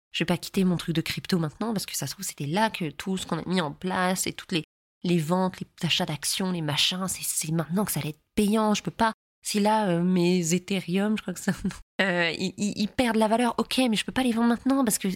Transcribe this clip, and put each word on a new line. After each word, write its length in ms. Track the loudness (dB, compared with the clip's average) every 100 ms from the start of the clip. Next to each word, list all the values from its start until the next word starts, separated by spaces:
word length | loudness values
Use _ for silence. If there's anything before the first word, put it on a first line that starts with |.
| _
Je 120 | -6
vais 40 | -2
pas 100 | -2
quitter 260 | -2 0
mon 140 | 2 0
truc 180 | -2 -2
de 60 |
crypto 380 | -2 -6 -2 -2
maintenant, 340 | -2 -6 -6
parce 120 | -4 -6
que 100 | -8
ça 120 | -8
se 60 |
trouve, 100 | -8
c'était 220 | -10 -8 -4
là 240 | 0 0
que 200 | -2 -6
tout 260 | -6 -6 -6
ce 80 | -4
qu'on 140 | -6
a 100 | -2
mis 100 | -2
en 120 | -2
place, 560 | -4 -4 0 0 0 -4
et 60 |
toutes 180 | -6 -4
les, 120 | -4 -4 _ _ _
les 140 | 0 2
ventes, 420 | 2 0 0 -4
les 80 | -14 -4
achats 220 | -2 0 -2
d'actions, 460 | -4 -4 -2 -2
les 100 | -2
machins, 460 | -2 0 0 -2 -6
c'est, 160 | -6
c'est 280 | -4 -4 -2
maintenant 340 | -2 0 0 0
que 60 |
ça 80 | -2
allait 120 | -4
être 100 | -8 _ 0
payant, 380 | 2 4 4
je 100 | 2
peux 80 | 0
pas. 220 | 0 0 0 _ _ -4
Si 140 | 2
là, 300 | 4 4 4
euh, 120 | 2
mes 520 | 4 4 4 4 2
Ethereum, 640 | 0 0 -4 0 0 0 -2
je 40 |
crois 120 | -4
que 60 | -6
ça, 100 | -2 -2 -4 -8
<laughs> 260 | -10 -2
euh, 300 | 0 2 0 0
ils, 140 | -4 -2
ils, 180 | -4 -2
ils 100 | -2
perdent 300 | 0 2 4
la 100 | 4
valeur, 280 | 4 2 0
ok, 240 | -2 2 2
mais 80 | 0
je 80 | -2
peux 80 |
pas 100 | 0
les 80 | 0
vendre 160 | 2 2
maintenant, 380 | 2 2 2 2
parce 140 | 0
que 100 | -2